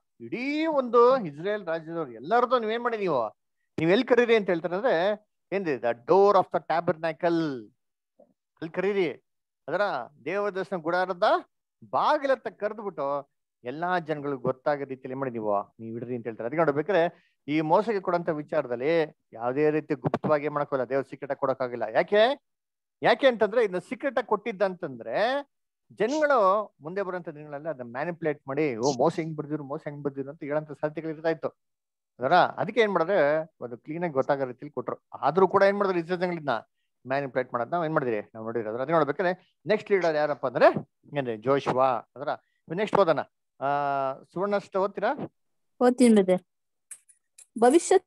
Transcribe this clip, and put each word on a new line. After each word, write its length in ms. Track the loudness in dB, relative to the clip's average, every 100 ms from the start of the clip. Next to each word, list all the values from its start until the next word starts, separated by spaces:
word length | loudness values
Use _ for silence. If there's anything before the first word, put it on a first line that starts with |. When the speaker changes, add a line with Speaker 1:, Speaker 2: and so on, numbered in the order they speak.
| _ _
Speaker 1:
ಇಡೀ 440 | -10 -6 -4 -2 0
ಒಂದು 520 | 0 2 6 6 4
ಇಸ್ರೇಲ್ 500 | 0 -6 -4 -4 -4
ರಾಜ್ಯದವ್ರು 440 | -6 -6 -6 -8
ಎಲ್ಲರದ್ದು 480 | -8 0 2 4 2
ನೀವೇನ್ 240 | 0 -2
ಮಾಡಿ 140 | -2 -2
ನೀವು, 440 | 0 0 -2 -6 _ _ _ -2
ನೀವ್ 120 | 2
ಎಲ್ಲಿ 140 | 2 4
ಕರೀರಿ 300 | 4 6 4
ಅಂತ 140 | 2
ಹೇಳ್ತಾರೆ 260 | -2 -2 -2
ಅಂದ್ರೆ 520 | 0 2 2 -2 _ _ _
ಏನ್ರಿ, 220 | -4 -2
the 200 | -2 -2
door 380 | -2 2 6 6
of 140 | 6 2 -2
the 60 |
tabernacle 1000 | -2 -2 -2 -2 -4 -2 0 2 0 -4 -10 _ _ _ _ _
ಅಲ್ಲಿ 480 | _ _ _ _ -8
ಕರೀರಿ. 420 | -4 -2 0 0 -2 _ _ _ _ -6
ಅದರ 140 | -2 -2 -2 -8 -10 -6
ದೇವ 240 | -4 -2
ದರ್ಶನ 260 | -4 -6 -6
ಗುಡಾರದ 480 | -2 0 0 0 2 2 -2 _ _ _ -6
ಬಾಗಿಲತ್ತ 580 | 0 2 2 0 -2 -4
ಕರೆದ್ಬಿಟ್ಟು 840 | -8 -8 -8 -10 -6 -4 -4 -8 _ _ _
ಎಲ್ಲಾ 360 | -10 -6 -2 -2
ಜನಗಳಿಗೆ 420 | -2 -6 -4 -4
ಗೊತ್ತಾಗೋ 440 | -4 -2 -2 -2 -4
ರೀತಿಯಲ್ಲಿ 300 | -10 -10 -6
ಮಾಡಿ 160 | -6
ನೀವು, 440 | -4 0 0 -2 -10
ನೀವ್ 160 | -12 -10
ಇಡ್ರಿ 200 | -8 -8
ಅಂತ 100 | -8
ಹೇಳ್ತಾರೆ. 220 | -8 -4
ಅದಕ್ಕೆ 100 | 0
ನೋಡ್ಬೇಕಾದ್ರೆ 760 | 2 0 0 2 0 -2 _ _ -4
ಈ 140 | -2
ಮೋಸಗೆ 380 | 2 2 2 -2
ಕೊಡಂತ 300 | -2 -2 -2
ವಿಚಾರದಲ್ಲಿ 920 | -4 -2 -2 -2 -2 0 0 0 -6 _
ಯಾವ್ದೇ 380 | -6 -4 2 2
ರೀತಿ 220 | 2 -2
ಗುಪ್ತವಾಗಿ 520 | -4 -2 -2 0 0 0
ಏನ್ 80 |
ಮಾಡ್ಕೋಲ್ಲ, 300 | -4 -2 -2
ದೇವ್ರ 200 | -2 -2
secret 280 | -4 -8 -8
ಆಗಿ 80 | -4
ಕೊಡಕ್ಕಾಗಿಲ್ಲ. 440 | -2 -2 -4 -4
ಯಾಕೆ, 680 | -2 -2 2 4 4 2 _ _ _ _ _ _
ಯಾಕೆ 260 | 0 4 4
ಅಂತಂದ್ರೆ 360 | 4 2 2
ಇದನ್ನ 140 | 0 -2
secret 400 | -6 -6 -4 -4
ಆಗಿ 100 | -2
ಕೊಟ್ಟಿದ್ದಂತಂದ್ರೆ 1200 | -2 -2 -2 -2 -2 -10 -10 -6 -2 0 -2 -6 _ _ _ _
ಜನಗಳು 840 | -4 -2 2 4 4 4 2 -2 _
ಮುಂದೆ 200 | -10 -6
ಬರುವಂತ 280 | -6 -6 -10
ದಿನಗಳಲ್ಲಿ 400 | -14 -12 -10 -8
ಅದನ್ನ 220 | -8 -8
manipulate 560 | -6 -6 -4 -4 -4 -4
ಮಾಡಿ, 280 | -2 -2 0
"ಓ, 160 | 0 2
ಮೋಸ 180 | 0 0
ಹೆಂಗ್ 200 | -4 -8
ಬರ್ದಿರು, 280 | -8 -8
ಮೋಸ 180 | -8 -10 -10
ಹೆಂಗ್ 180 | -8
ಬರ್ದಿರು" 260 | -8 -8 -10
ಅಂತ 140 | -10
ಹೇಳಂತ 280 | -6 -6 -6
ಸಾಧ್ಯತೆಗಳು 400 | -6 -6 -6 -8
ಇರ್ತಾ 180 | -4 -4
ಇತ್ತು. 180 | -2 -6 -10 _ _ _ _ _ -6
ಅದರ 140 | 2
ಅದಕ್ಕೆ 480 | 4 4 0 -2 0
ಏನ್ 120 | 2
ಮಾಡಿದ್ರೆ 580 | 2 2 2 2 2 -4 _
ಒಂದು 180 | -14 -12
clean 260 | -12 -6
ಆಗಿ 100 | -2
ಗೊತ್ತಾಗೋ 320 | -2 0 -2 -4
ರೀತಿಯಲ್ಲಿ 260 | -8 -12
ಕೊಟ್ರು. 260 | -8 -8 -10 _
ಆದ್ರೂ 340 | -4 0 4 4
ಕೂಡ 160 | 6
ಏನ್ 140 | 4 4
ಮಾಡಿದ್ರು 220 | 0 -2
ಇಸ್ರೇಲ್ 200 | -2 -2
ಜನಗಳನ್ನ 300 | -2 -4 -2 -4 -6 _ _ _ -4
manipulate 460 | -4 -2 -2 -2
ಮಾಡೋದ್ 180 | -4 -2
ನಾವ್ 140 | -2 0
ಏನ್ 80 |
ಮಾಡಿದ್ರಿ, 280 | 0 0 -2
ನಾವ್ 240 | -4 -10 -6
ನೋಡಿರೋದು. 300 | -4 -4 -4
ಅದಕ್ಕೆ 180 | 0
ನೋಡ್ಬೇಕಾದ್ರೆ 640 | 2 2 0 -2 -2 _ _ -2
next 260 | -2 0
leader 240 | 0 2 0
ಯಾರಪ್ಪ 320 | 0 -2 -4
ಅಂದ್ರೆ 180 | 4 4 4 -4 _ _ -6
ಏನ್ರಿ, 200 | -4 -4
ಜೋಶುವ. 460 | 0 0 0 2 2 0 -6 -10
ಅದರ 140 | -8 -8 _ _ -10
ನೆಕ್ಸ್ಟ್ 260 | -6 0 2
ಓದೋಣ. 200 | 4 2 -4 _ _ -6
ಆ, 60 | -2 -2 -2 -2 -2 -6 -10
ಸುವರ್ಣ 220 | -4 -2 -2
ಅಷ್ಟ 200 | -2 -2
ಓದ್ತೀರಾ? 580 | -2 -2 -2 -2 -8 _ _ _ _ 0
Speaker 2:
ಓದ್ತೀನಿ 320 | 2 6 6
ಬ್ರದರ್. 280 | 8 6 0 -4 _ _ _ _ -20 _ _ _ _ _ 2
ಭವಿಷ್ಯತ್ 460 | 6 6 4 2